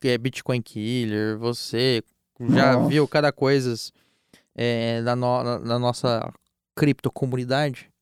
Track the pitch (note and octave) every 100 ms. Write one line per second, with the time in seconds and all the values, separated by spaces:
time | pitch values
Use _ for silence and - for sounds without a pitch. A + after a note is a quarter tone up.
0 | C3 A#2+ B2+ - - B2+ - A2 G#2+ B2+
1 | A2+ G#2+ G#2+ G#2+ A#2 A#2+ - A2+ C3 A#2
2 | - _ _ - A#2+ - C#3 B2+ - D3
3 | C#3 D3+ D3 - C3+ C#3 B2+ A2+ - _
4 | _ _ _ _ _ - A#2+ A#2 A#2 A#2
5 | A#2 B2 B2 B2 A#2+ A#2 A#2 A#2+ B2 A#2+
6 | B2+ A2+ - - _ _ _ - D3 -
7 | C3+ - C3 B2+ B2 C3+ D3+ B2 - _